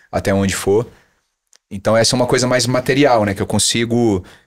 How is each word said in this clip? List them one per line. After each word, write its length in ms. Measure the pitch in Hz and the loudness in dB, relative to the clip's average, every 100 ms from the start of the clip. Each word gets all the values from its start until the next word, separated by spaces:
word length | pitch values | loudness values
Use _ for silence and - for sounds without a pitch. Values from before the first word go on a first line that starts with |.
| _ | _
até 200 | - 98 | -6 -2
onde 220 | 98 98 - | 0 0 -2
for. 320 | - 101 120 - _ _ _ _ _ _ _ | 0 0 -2 -10 _ _ _ _ _ _ _
Então 260 | 98 107 113 | -6 0 2
essa 180 | 113 127 | 2 0
é 20 | |
uma 100 | 123 | 0
coisa 180 | 127 123 | 0 0
mais 220 | 127 117 | 0 0
material, 580 | 127 - 131 143 117 104 | -2 0 2 4 4 0
né? 80 | |
Que 80 | 95 | -2
eu 60 | 104 | -2
consigo 760 | 107 - 117 117 117 117 95 - - | -2 -2 -2 -2 0 2 0 -4 -18